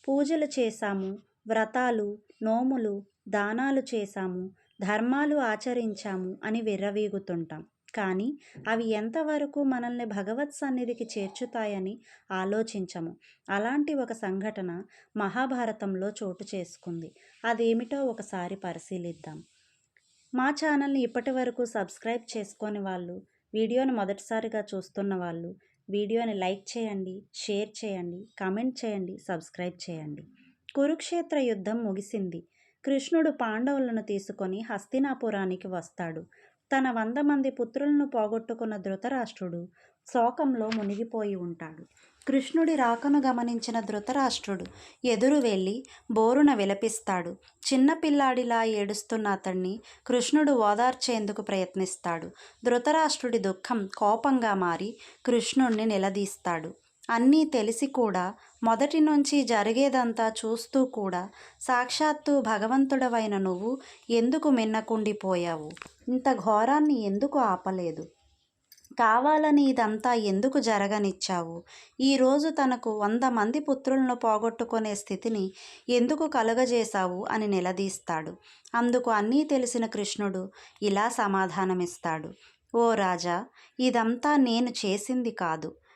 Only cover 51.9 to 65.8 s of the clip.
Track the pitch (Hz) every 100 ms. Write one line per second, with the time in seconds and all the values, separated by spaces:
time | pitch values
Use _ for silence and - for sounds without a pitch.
51.9 | - 175 165 170 - - _ 240 240 247
52.9 | 320 302 - 247 226 196 190 - 233 190
53.9 | - 208 226 285 262 226 196 180 165 202
54.9 | - - - - 233 226 262 254 214 220
55.9 | 196 196 196 190 - 180 165 160 - _
56.9 | _ - 233 254 311 311 247 214 226 269
57.9 | 262 226 185 180 - - _ 226 226 285
58.9 | 320 311 294 269 285 233 220 208 233 277
59.9 | 254 233 226 220 220 220 226 - 269 262
60.9 | 220 196 180 196 - - - - 247 247
61.9 | - 302 302 294 277 220 208 220 269 269
62.9 | 269 254 233 214 196 190 180 220 269 -
63.9 | - - 233 240 311 311 247 220 220 220
64.9 | 220 214 208 190 180 175 160 151 175